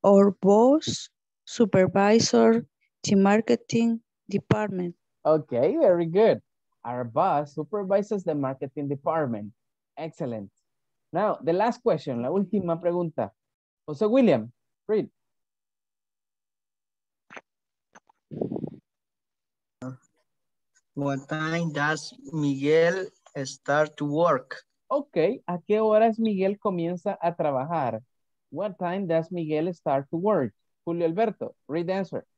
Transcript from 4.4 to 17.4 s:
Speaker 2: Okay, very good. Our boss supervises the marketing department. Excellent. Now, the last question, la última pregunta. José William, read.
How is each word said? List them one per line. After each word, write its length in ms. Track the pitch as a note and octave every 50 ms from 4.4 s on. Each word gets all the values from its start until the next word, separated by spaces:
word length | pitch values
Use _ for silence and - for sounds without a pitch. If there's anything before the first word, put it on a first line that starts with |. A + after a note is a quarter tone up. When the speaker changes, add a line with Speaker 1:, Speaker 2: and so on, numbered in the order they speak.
| - _ - G#3+ G#3+ G3+ G3 F#3 F3+ F3 E3+ _ _ _ _ _ _
Speaker 2:
Okay, 500 | D3 D#3+ D#3+ D3 _ B2 A#2 C3 F3 C4
very 280 | E4 D#4 G3+ F3 E3+ E3+
good. 360 | E3 E3 G3 A3+ G#3 C3+ A2 _ _ _ _ _ _ _ _ -
Our 200 | A#2+ B2 B2 B2+
boss 520 | A#2+ A2 D3 F3+ G3 D#3+ C#3+ D3+ C#3+ -
supervises 680 | D#3 D3+ D3 G#3+ G#3 G3+ F#3 G3 G3+ G3+ - A3 G3+ F#3
the 120 | E3+ D3+
marketing 520 | C#3+ C3+ C3 C3+ - D3 C#3 _ D3+ C#3+
department. 640 | C#3 C#3+ C#3 - E3 D#3 D#3+ D3+ C3 A#2 G#2 G#2+ G#2 _ _ _ _ _ _ _ _ _
Excellent. 520 | - D#3+ D#3+ _ _ D#3+ B2+ A#2 A2 G2 G2 _ _ _ _ _ _ _ _ _ _ _ _
Now, 280 | - E3+ G#3 G#3 D#3+ - C3+
the 100 | E3 E3+
last 300 | F#3 G#3+ A#3+ - - _
question, 380 | A#3 E3+ D3 - D3+ B2+ A#2
la 80 | A#2+ C3
última 500 | E3+ G3 G3+ F#3 A3 G3+ F#3 E3+ E3 E3
pregunta. 520 | F3 F3 F3 F3+ F3 D#3+ - - A2 G2 _ _ _ _ _ _ _ _ _ _ _
José 220 | - D3+ C3+ G#3+ G#3+
William, 420 | A#3 C4+ B3+ G3+ C#3+ A#2 G#2+ B2 _ _ _ _ _ _ _
read. 220 | - G#3+ G#3 - - _ _ _ _ _ _ _ _ _ _ _ _ _ _ _ _ _ _ _ _ _ _ _ _ _ _ _ _ _ _ _ _ _ _ _ _ _ _ _ _ _ _ _ _ - -